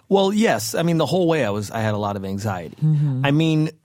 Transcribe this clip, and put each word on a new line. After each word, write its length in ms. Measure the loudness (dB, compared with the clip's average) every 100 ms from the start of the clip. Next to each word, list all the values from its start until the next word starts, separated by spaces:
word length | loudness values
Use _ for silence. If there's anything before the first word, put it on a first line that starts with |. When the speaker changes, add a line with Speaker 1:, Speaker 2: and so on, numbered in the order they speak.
| _
Speaker 1:
Well, 220 | 2 4
yes. 420 | 2 2 0 -2 -2
I 80 |
mean, 140 | 0 0
the 80 | 0
whole 220 | 0 2
way 160 | 2
I 60 | 0
was, 200 | -2 -4
I 100 | -4
had 120 | -2
a 40 | -2
lot 180 | -4 -4
of 80 |
anxiety. 540 | -6 -6 -6 -6 -8 -4
Speaker 2:
Mm-hmm. 440 | 0 2 0 0 2
Speaker 1:
I 60 |
mean, 400 | 2 2 0 -2 -6